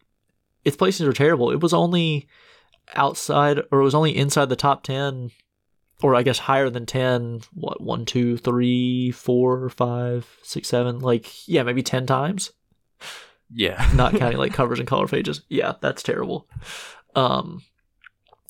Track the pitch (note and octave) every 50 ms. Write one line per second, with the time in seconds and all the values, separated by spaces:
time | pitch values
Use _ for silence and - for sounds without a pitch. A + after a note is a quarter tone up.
0 | _ _ _ _ _ _ _ _ _ _ _ _ _ C#3+ - - F#3+ F#3+ G3 F3+
1 | E3 C#3 A#2 - C#3 D#3 E3 C3 A#2+ A#2 B2+ C#3+ F3 E3 E3+ E3+ E3+ E3+ F3+ F3
2 | E3 D#3+ D3+ D3 - _ _ _ _ _ _ _ _ _ _ _ _ _ - -
3 | C#3 C#3 C#3 - - - D3 D3 C#3+ D3 D3 C#3+ - - C#3+ C#3 C3+ C3+ C3+ D3+
4 | D#3+ D#3 - - C#3 C#3+ - D3+ C#3+ B2+ B2+ - - C#3+ C3+ - - - C3+ C3+
5 | C#3 C#3 C3+ B2+ B2 A#2+ - _ _ _ _ _ _ _ _ _ _ _ _ _
6 | - C#3 B2+ B2 B2 C3+ A#2+ - - - C3+ C3+ C#3 C3 A#2+ B2 A#2 - - C3
7 | B2+ B2+ B2+ A#2+ A#2+ A#2 A#2 A2+ A2 - - E3 - - - - - - A#2 A#2+
8 | A#2 - - B2 A#2+ A#2+ A#2+ A#2 - B2 B2 B2 B2 B2 B2 B2 B2 B2 B2 B2+
9 | B2+ B2 A#2+ - - - B2 B2 B2+ B2+ B2+ B2+ C3 B2 - - B2 B2 A#2+ A#2+
10 | B2 B2 B2 A#2+ A#2+ - _ _ _ - - - - - - A#2+ B2 B2 A#2+ B2
11 | C3 B2+ A#2+ A2+ - - - - - - E3 D3 B2 A#2+ B2 C3 B2+ - - B2+
12 | C3 B2+ C3 C3 C#3 D#3+ G#3 F#3+ - - - _ _ _ _ _ _ _ _ _
13 | - - - - - - _ _ _ _ A2+ A2+ G2+ E2+ F#2 - - - - C3
14 | B2+ - F#3 G#3+ C3 A#2+ - - C3+ - - - B2+ A#2+ B2 B2+ B2+ - C3+ -
15 | G2 - - - - - - C#3+ - _ C#3 C3+ - - - - - C3+ C3 -
16 | - - - - - - - C#3+ - _ - - - - - - - - - -
17 | _ _ _ C3+ C3 B2 C3 C3 - - - - - _ _ _ _ _ _ _
18 | _ - _ _ _ _ _ _ _ -